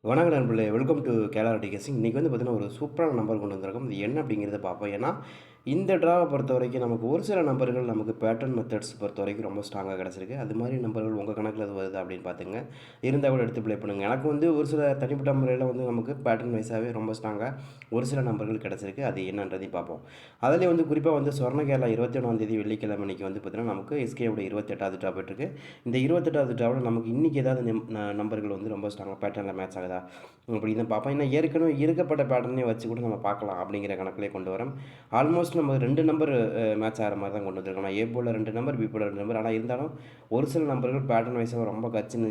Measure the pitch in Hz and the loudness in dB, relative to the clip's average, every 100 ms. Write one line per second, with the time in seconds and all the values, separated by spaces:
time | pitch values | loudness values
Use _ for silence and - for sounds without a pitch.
0 | 107 135 170 147 120 113 110 110 131 151 | 4 4 6 6 4 4 4 4 4 2
1 | 131 117 104 107 110 110 101 101 120 135 | 4 2 2 2 2 2 -2 -6 -4 0
2 | 113 120 160 120 123 110 101 - 147 - | 2 2 0 2 0 0 -2 -4 -6 0
3 | 165 127 107 110 101 98 95 107 131 98 | 0 2 0 0 -2 -4 -6 -6 -6 -4
4 | 104 143 139 107 104 101 95 87 101 101 | -2 -2 -2 -2 -2 -4 -4 -4 -4 -2
5 | 131 190 - - - - - 151 190 185 | -2 -4 -10 -18 -20 -14 -2 0 2 4
6 | 160 175 165 139 135 127 123 127 120 113 | 6 6 4 2 2 2 2 0 0 0
7 | 113 160 180 196 151 131 127 123 120 107 | 0 0 0 2 2 2 2 0 0 -2
8 | 107 113 113 117 131 120 110 107 - - | -2 0 0 0 0 -2 -2 -4 -4 -6
9 | 101 104 101 101 107 98 101 101 95 95 | -6 -4 -4 -4 -6 -6 -6 -6 -6 -4
10 | 92 92 95 135 135 107 120 131 117 110 | -6 -8 -10 -8 -6 -4 -2 -2 -2 -2
11 | 110 110 101 107 107 107 104 98 95 95 | -2 -2 -4 -2 -4 -2 -6 -4 -4 -4
12 | 92 92 90 87 90 110 135 - - - | -6 -6 -8 -8 -8 -8 -10 -16 -20 -4
13 | 127 139 139 131 117 - 107 104 104 98 | 0 2 4 4 2 0 -2 -2 -2 -2
14 | 98 131 147 147 165 151 139 151 143 135 | 0 2 2 2 4 4 2 2 2 2
15 | 139 143 139 135 127 127 127 123 127 120 | 0 0 2 4 4 4 2 0 0 -2
16 | 113 139 123 113 120 117 110 113 120 113 | -2 -2 0 0 0 -2 -2 -2 -2 -2
17 | 110 107 110 104 117 139 - - - 113 | -4 -4 -4 -4 -4 -6 -14 -18 -4 -2
18 | 135 139 120 104 107 110 101 95 101 98 | 0 0 0 0 -2 -2 -4 -6 -8 -4
19 | 135 98 95 98 95 92 95 87 82 78 | -2 -2 -4 -4 -4 -6 -6 -6 -6 -10
20 | - - - - 131 165 180 170 151 151 | -12 -20 -20 0 2 4 6 4 4 4
21 | 151 147 139 139 123 139 143 135 120 110 | 4 4 2 0 0 2 2 4 4 2
22 | 123 131 120 113 107 110 104 107 107 101 | 2 0 0 0 0 -2 -2 -4 -2 -4
23 | 98 92 98 101 101 107 117 98 101 147 | -4 -4 -6 -6 -8 -4 -4 -4 -4 -4
24 | 120 - 117 104 95 104 104 98 98 92 | -4 -2 -2 0 -2 -4 -4 -4 -4 -2
25 | 95 92 95 - 156 - - - 120 127 | -4 -4 -8 -6 -8 -8 -16 -10 -2 2
26 | 135 175 156 147 131 117 117 131 123 117 | 4 4 4 2 2 2 2 2 2 0
27 | 113 120 160 139 131 127 117 110 113 107 | 0 2 2 4 2 2 2 -2 -2 -4
28 | 104 101 107 110 104 98 107 101 104 104 | -2 -2 -2 -2 -4 -4 -4 -4 -6 -6
29 | 98 95 101 101 98 95 92 95 90 92 | -10 -4 -4 -2 -4 -4 -6 -6 -4 -6
30 | 90 - - - - 110 107 110 117 107 | -8 -18 -20 -20 -4 -2 0 0 2 0
31 | 131 143 139 139 160 156 165 143 151 165 | 0 0 2 2 2 4 2 4 2 2
32 | - 151 135 127 120 131 120 113 117 117 | 2 2 4 2 2 0 0 0 -2 -2
33 | 120 104 101 101 104 92 95 101 101 95 | -2 0 -2 -2 -2 -4 -4 -4 -4 -4
34 | 95 95 101 98 92 95 131 135 - - | -4 -4 -6 -4 -4 -4 -4 -8 -12 -18
35 | - 113 147 170 170 170 147 135 135 143 | -2 2 4 4 4 2 2 4 4 4
36 | 156 156 156 131 113 113 113 107 110 113 | 4 4 4 4 2 2 2 2 0 0
37 | 104 98 98 104 98 95 95 95 98 98 | -2 0 -4 -4 -4 -6 -4 -4 -2 0
38 | 117 120 120 113 110 110 135 131 110 110 | 0 0 0 0 -2 -2 -2 -2 -2 0
39 | 104 101 104 113 113 110 117 123 151 - | -2 -2 -2 -2 0 0 -2 -2 -4 -8
40 | - - - 117 147 165 151 131 123 135 | -16 -20 -2 0 2 2 2 2 0 0
41 | 135 113 117 123 117 120 110 104 117 113 | 2 2 2 0 0 0 -2 -2 -2 -2
42 | 104 117 113 | -2 -2 0